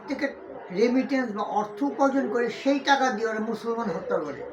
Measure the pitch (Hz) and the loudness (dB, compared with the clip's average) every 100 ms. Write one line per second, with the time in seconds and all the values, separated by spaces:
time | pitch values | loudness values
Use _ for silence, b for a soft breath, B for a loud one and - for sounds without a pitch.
0 | - 285 269 - - - - 180 240 254 | -4 -4 -4 -6 -12 -14 -6 2 4 4
1 | - 269 240 202 208 202 208 - 285 - | 2 0 0 -2 -2 0 -2 -2 -2 4
2 | 277 269 240 240 240 - 269 277 - 277 | 4 4 2 0 0 0 2 2 4 4
3 | 262 208 226 220 220 226 233 233 220 165 | 4 2 -2 -2 -2 -4 -4 -2 -2 -4
4 | - 180 147 127 - | -2 -2 -2 -6 -10